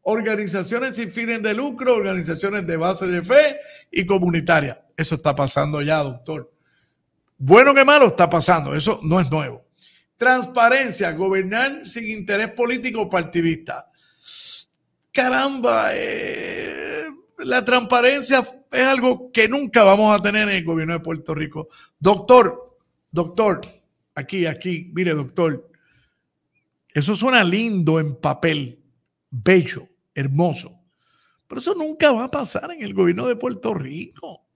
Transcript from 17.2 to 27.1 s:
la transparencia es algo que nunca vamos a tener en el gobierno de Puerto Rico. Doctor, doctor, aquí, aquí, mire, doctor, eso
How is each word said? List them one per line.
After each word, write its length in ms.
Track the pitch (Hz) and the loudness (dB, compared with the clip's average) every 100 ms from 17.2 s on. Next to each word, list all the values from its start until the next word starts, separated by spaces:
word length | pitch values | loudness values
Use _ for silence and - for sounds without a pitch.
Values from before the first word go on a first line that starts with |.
| _ _ | _ _
la 200 | 269 247 | -2 -2
transparencia 760 | 240 254 233 247 240 277 269 269 233 - _ | 2 0 2 2 2 2 2 0 0 -8 _
es 120 | 254 | -2
algo 500 | 254 262 247 254 254 | 2 2 2 0 -4
que 160 | - 220 | 0 0
nunca 340 | 269 269 233 | 0 0 4
vamos 360 | 202 196 214 208 | 6 6 6 4
a 40 | |
tener 260 | 208 208 208 | 2 0 0
en 80 | 190 | -2
el 80 | |
gobierno 280 | 165 165 160 | -2 -4 -4
de 80 | 170 | -6
Puerto 340 | 170 160 - | -6 -10 -8
Rico. 340 | 151 151 156 151 - - _ | -8 -6 -10 -14 -16 -20 _
Doctor, 800 | 165 196 - 254 233 - - _ _ _ _ | 2 2 6 6 6 -2 -16 _ _ _ _
doctor, 520 | 156 170 180 214 160 - _ _ _ _ | -6 -6 -2 0 0 -6 _ _ _ _
aquí, 300 | - 135 190 170 | -14 -10 -4 -4
aquí, 440 | 151 185 170 180 | -4 -6 -6 -8
mire, 180 | 165 180 | -4 -2
doctor, 560 | 151 131 - 165 135 - _ _ _ _ _ _ _ _ _ _ _ _ | -2 -6 -2 -2 -2 -10 _ _ _ _ _ _ _ _ _ _ _ _
eso 240 | - 143 | -4 -2